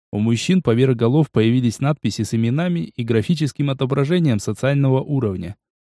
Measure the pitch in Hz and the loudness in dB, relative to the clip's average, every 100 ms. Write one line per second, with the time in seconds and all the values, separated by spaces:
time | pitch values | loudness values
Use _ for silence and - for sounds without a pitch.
0 | _ 104 110 117 - 185 135 117 131 120 | _ -2 0 0 2 2 2 2 2 2
1 | 117 147 147 117 110 127 123 - 139 156 | 2 2 2 2 2 4 0 0 -2 -2
2 | 113 - 107 113 117 139 180 170 160 - | -4 -4 -4 0 0 0 -2 -4 -6 -8
3 | 117 113 104 160 147 - 143 131 131 139 | -2 0 0 -2 -2 -2 -4 -2 -2 -2
4 | 139 180 156 107 - 104 131 143 135 131 | 0 0 2 0 -4 -4 0 2 2 2
5 | - 139 110 92 87 - _ _ _ | 0 -2 -2 -4 -8 -12 _ _ _